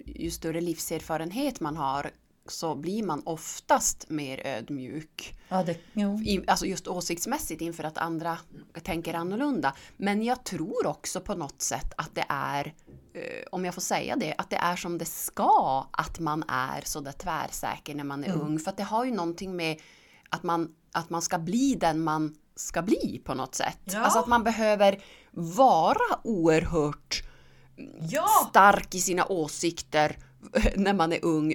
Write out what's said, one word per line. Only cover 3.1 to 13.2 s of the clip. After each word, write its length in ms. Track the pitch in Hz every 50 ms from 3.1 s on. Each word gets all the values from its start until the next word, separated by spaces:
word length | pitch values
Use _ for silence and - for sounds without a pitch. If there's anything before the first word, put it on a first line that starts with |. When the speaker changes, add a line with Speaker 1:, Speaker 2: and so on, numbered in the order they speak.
| 151 139 -
Speaker 1:
oftast 840 | - 160 - - - - - - - 302 247 - - - - - -
mer 360 | 156 151 147 131 131 - -
ödmjuk. 880 | 135 131 107 120 - 147 139 127 127 - 156 156 - _ - - - - - - -
Speaker 2:
Ja, 140 | 190 185
det, 140 | 180 170 165 - - -
jo. 280 | - 214 202 202 202 214
Speaker 1:
I, 220 | 220 208 202 185 -
alltså 200 | - 190 - 180
just 220 | 185 185 170 - -
åsiktsmässigt 720 | 185 180 170 - 170 170 - 226 254 311 - - 170 165
inför 240 | 165 170 165 - -
att 140 | 160 160 -
andra 400 | - 165 165 160 165 170 165 165 - - - - - - - 170
tänker 320 | - 185 170 165 170 170 170
annorlunda. 600 | 170 170 180 196 226 285 294 269 180 135 139 143 - - - -
Men 260 | - 190 196 202 208
jag 220 | 226 233 254 247 -
tror 420 | - 185 156 160 202 453 508 -
också 340 | 156 147 - - - - 185
på 140 | 180 - 202
något 280 | 170 151 139 - -
sätt 300 | - - - 135 - - -
att 180 | - 160 151 -
det 100 | 170 - -
är, 460 | 143 139 139 135 139 143 143 160 160 - _ - - - - - -
eh, 300 | 175